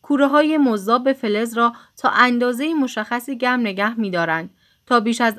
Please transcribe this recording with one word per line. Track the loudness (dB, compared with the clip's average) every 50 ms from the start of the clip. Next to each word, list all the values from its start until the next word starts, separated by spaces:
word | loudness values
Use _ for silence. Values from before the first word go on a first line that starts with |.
کوره‌های | _ 0 0 2 2 4 4 2 2 2 2
مذاب | 2 2 2 2 0 0 0 0 2 2 0 -2
فلز | 0 -2 -2 -2 -2 -2 -2 0
را | 0 0 0 0 -4 -20 _ _
تا | -4 -2 0
اندازه | 2 4 2 4 2 0 0 0 -2 -2 -4 -2 0
مشخصی | 0 -2 -2 -2 -8 -6 -4 -6 -6 -6 -8 -6
گرم | -4 -2 -2 0 0
نگه | -2 -2 -2 -2 -2 -2 -2 -2
می‌دارند | -4 -2 -2 -2 0 0 -2 -4 -4 -8 _ _ _ _ _ _ _
تا | _ 0 2
بیش | 2 0 0 0
از | 0 -2 -2